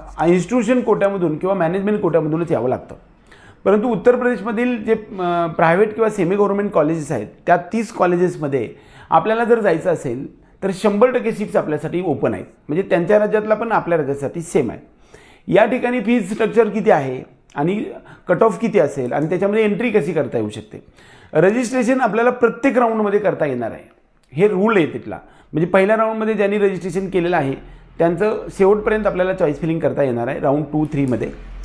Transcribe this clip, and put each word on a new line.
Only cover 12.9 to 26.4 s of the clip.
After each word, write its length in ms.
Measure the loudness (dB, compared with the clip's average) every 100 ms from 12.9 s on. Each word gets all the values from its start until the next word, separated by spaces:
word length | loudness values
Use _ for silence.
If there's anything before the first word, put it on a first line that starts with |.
| 0 4 2
राज्यातला 360 | 4 0 0 -2
पण 160 | 0
आपल्या 260 | -2 0 0
राज्यासाठी 440 | 0 -2 -4 -8
सेम 300 | -2 0 -2
आहे. 80 | -4 -16 _ _ -20 -20 -20 2
या 180 | 4 4
ठिकाणी 340 | 2 -2 -2
फीज 320 | 0 0 0
स्ट्रक्चर 360 | -2 0 2 2
किती 220 | 2 2
आहे 320 | 2 2 -6 -10 _ _ -4
आणि 300 | -2 -2 -6 -12 -18 -20 -2
कट 160 | 4
ऑफ 160 | 4 2
किती 200 | 0 2
असेल 340 | 2 0 -4
आणि 160 | -2 -2
त्याच्यामध्ये 340 | -2 0 2
एंट्री 260 | 0 0 0
कशी 240 | 0 0
करता 240 | -2 -2 -2
येऊ 120 | -4
शकते? 340 | -8 -14 -18 -20 _ -20 -20 -4
रजिस्ट्रेशन 680 | 2 4 2 -2 -2 0 2
आपल्याला 280 | 2 2 0
प्रत्येक 480 | 2 0 2 0 2
राऊंडमध्ये 420 | 2 0 0 2
करता 260 | 0 -2 -2
येणार 260 | -2 -6
आहे, 120 | -10 -18 _ _ _ _
हे 160 | 0 2
रूल 300 | 4 2 2
आहे 80 | 2
तिथला. 340 | -2 -10 -14 -14 _ _
म्हणजे 140 | -4 0
पहिल्या 300 | 2 4 2
राऊंडमध्ये 360 | 2 0 -2
ज्यांनी 240 | 0